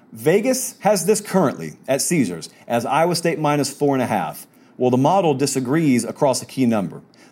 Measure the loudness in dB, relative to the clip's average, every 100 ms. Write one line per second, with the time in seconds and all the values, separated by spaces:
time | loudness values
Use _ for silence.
0 | _ -4 0 2 2 -2 -4 -2 0 2
1 | 2 0 0 0 2 0 -8 -12 -4 -2
2 | 0 0 0 -2 -12 -20 -4 -4 0 0
3 | 2 0 -2 0 0 0 -2 -2 0 0
4 | 0 -2 -2 -8 -18 _ _ -2 0 2
5 | 4 2 2 0 0 -2 -2 0 2 2
6 | 0 0 0 0 -4 -2 0 0 -2 -8
7 | -18 _ -20